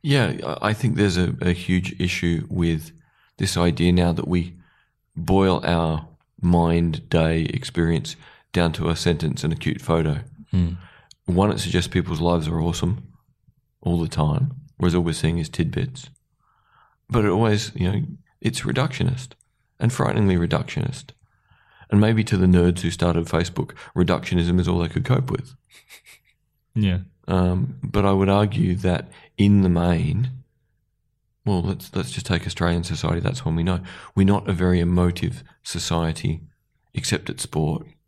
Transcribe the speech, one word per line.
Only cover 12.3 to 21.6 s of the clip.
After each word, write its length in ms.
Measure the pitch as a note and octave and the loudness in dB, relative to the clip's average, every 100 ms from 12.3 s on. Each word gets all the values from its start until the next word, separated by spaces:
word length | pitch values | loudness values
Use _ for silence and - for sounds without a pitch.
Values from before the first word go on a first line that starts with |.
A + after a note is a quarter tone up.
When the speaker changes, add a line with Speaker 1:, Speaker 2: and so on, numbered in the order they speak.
| E2+ D#2 | 0 0
Speaker 1:
are 120 | E2 | -2
awesome 420 | E2 E2 F2 A2+ - - _ _ _ _ _ _ | -2 -2 -2 -4 -8 -20 _ _ _ _ _ _
all 200 | - E2+ | -2 -2
the 80 | E2 | -2
time, 440 | - D2+ D2+ C3 - - _ | 0 0 0 -2 -6 -18 _
whereas 180 | F2+ | 0
all 80 | F2 | 2
we're 100 | E2+ | 0
seeing 240 | D#2 D#2+ E2+ | 0 -2 -2
is 100 | D#2+ | -4
tidbits. 600 | - E2+ - - - - _ _ _ _ _ _ _ _ _ _ | -4 -2 -2 -6 -8 -20 _ _ _ _ _ _ _ _ _ _
But 160 | B2 | 0
it 40 | G#2 | 2
always, 440 | F#2 A2+ G#2 - | 2 2 2 -2
you 160 | - F2+ | -2 -2
know, 120 | G#2 G2+ - _ _ | 0 -4 -10 _ _
it's 200 | A2 - | -6 -4
reductionist 680 | - - C3+ - - - - - _ _ _ _ | -2 -2 -2 -2 -2 -4 -10 -20 _ _ _ _
and 120 | A#2 | -2
frighteningly 440 | - - - G2+ F2+ | 0 0 2 2 2
reductionist. 720 | E2+ D#2 - - - - - - _ _ _ _ | 2 -2 -2 -4 -4 -6 -16 -20 _ _ _ _